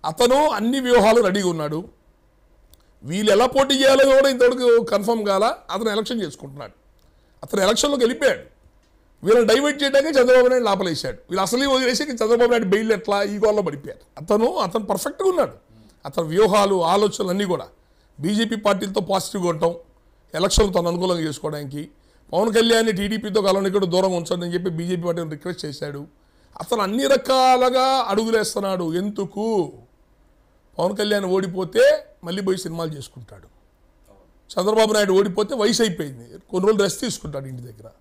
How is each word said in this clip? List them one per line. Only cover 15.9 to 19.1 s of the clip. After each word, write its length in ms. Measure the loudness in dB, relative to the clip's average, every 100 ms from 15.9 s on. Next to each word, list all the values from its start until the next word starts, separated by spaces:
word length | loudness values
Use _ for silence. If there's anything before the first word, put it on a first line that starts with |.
| _ -10
అతని 220 | -6 -2
వ్యూహాలు, 560 | 2 4 4 2 0
ఆలోచనలు 460 | 0 2 0 -2 -4
అన్నీ 160 | -2 -2
కూడా 220 | -4 -8 _ _ _ _ -8
బీజేపీ 360 | -4 -2 -2 -2
పార్టీలతో 460 | 0 0 -2 -6
పాజిటివ్గా 480 | -4